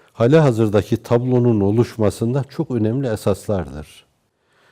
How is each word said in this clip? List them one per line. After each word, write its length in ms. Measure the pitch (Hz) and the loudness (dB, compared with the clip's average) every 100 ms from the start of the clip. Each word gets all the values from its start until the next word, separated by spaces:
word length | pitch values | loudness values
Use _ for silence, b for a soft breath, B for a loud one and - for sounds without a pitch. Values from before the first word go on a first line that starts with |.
| b | b
hali 260 | - 120 160 | 0 4 4
hazırdaki 580 | 147 110 110 101 - 113 | 4 2 2 0 0 -4
tablonun 640 | - 120 127 123 120 110 | 0 -2 0 2 2 2
oluşmasında 840 | 98 110 110 - 104 - 117 135 127 | 2 2 0 0 -2 0 -4 -4 -6
çok 220 | - 151 | -8 -6
önemli 380 | 120 110 127 131 | -2 -2 -2 -4
esaslardır. 960 | 107 107 95 - 98 73 73 71 - _ _ _ _ _ _ _ | -4 -2 -4 -4 -6 -6 -12 -18 -20 _ _ _ _ _ _ _